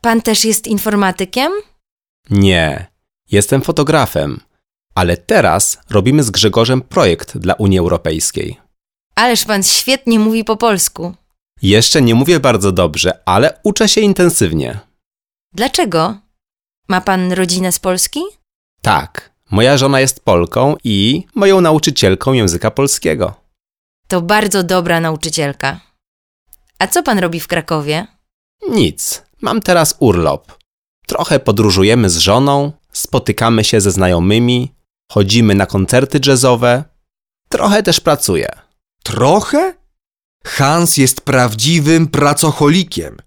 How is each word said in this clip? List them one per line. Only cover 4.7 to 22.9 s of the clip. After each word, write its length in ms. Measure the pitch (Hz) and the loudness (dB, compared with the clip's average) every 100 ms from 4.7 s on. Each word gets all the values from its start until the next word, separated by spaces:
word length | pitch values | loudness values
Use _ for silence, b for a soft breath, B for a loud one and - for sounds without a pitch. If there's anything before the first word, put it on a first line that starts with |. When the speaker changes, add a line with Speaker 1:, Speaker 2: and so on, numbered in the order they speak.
| _ _ - | _ _ -2
Speaker 2:
ale 220 | 90 85 | -2 -2
teraz 600 | - 220 104 85 - - _ | 0 2 2 2 -2 -6 _
robimy 340 | 104 101 151 | 0 2 2
z 80 | 123 | 0
Grzegorzem 500 | 95 107 104 113 131 | 0 0 2 0 -2
projekt 560 | 127 190 120 82 - 71 | -2 0 0 0 -6 -6
dla 160 | 87 | -4
Unii 260 | - 101 95 | 0 0 2
Europejskiej. 760 | 87 78 80 80 - - - - _ _ _ _ _ - | 0 -2 -4 -4 -6 -6 -10 -12 _ _ _ _ _ 0
Speaker 1:
Ależ 300 | 240 226 - | 0 0 -2
pan 180 | 202 | -2
świetnie 560 | 190 - - 262 - 226 | 0 0 0 -2 2 2
mówi 240 | 214 226 | 2 0
po 140 | 220 214 | -2 -2
polsku. 580 | 233 196 - - 175 - _ _ _ _ | 0 0 -4 -6 -14 -14 _ _ _ _
Speaker 2:
Jeszcze 400 | 95 104 113 160 | 2 2 2 2
nie 140 | 120 113 | 4 2
mówię 240 | 139 170 | 2 2
bardzo 320 | 131 110 98 | 2 2 0
dobrze, 480 | 92 87 76 170 - - | 0 0 0 -4 -2 0
ale 340 | 95 131 - | 2 2 0
uczę 240 | 208 202 214 | -4 0 0
się 120 | - | 2
intensywnie. 760 | 208 185 175 170 92 80 64 101 _ _ _ _ _ _ _ | 2 2 2 2 0 -2 -4 -10 _ _ _ _ _ _ _
Speaker 1:
Dlaczego? 640 | - 254 - 269 165 160 107 _ _ _ _ _ _ _ | -6 -4 -2 -2 0 -2 -6 _ _ _ _ _ _ _
Ma 140 | 185 | -4
pan 300 | 190 185 180 | -2 -2 -2
rodzinę 400 | 185 185 180 185 | -2 -2 -2 -4
z 80 | 175 | -4
Polski? 420 | 190 185 - 294 381 _ _ _ _ _ | -4 -2 -4 -6 -10 _ _ _ _ _
Speaker 2:
Tak, 500 | - 82 71 - - _ _ | -2 -2 -2 -16 -18 _ _
moja 260 | 101 123 139 | 0 2 2
żona 220 | 135 135 | 2 2
jest 200 | 131 - | 0 -2
Polką 560 | - 87 85 113 135 151 | 0 0 0 0 0 -2
i 420 | 117 101 104 156 - - | -2 0 0 -2 -6 0
moją 260 | 202 190 | 2 4
nauczycielką 720 | 170 156 156 131 101 92 - | 4 2 0 0 2 2 0
języka 380 | 131 101 85 107 | 0 0 -2 -4
polskiego. 640 | - 139 | -2 -2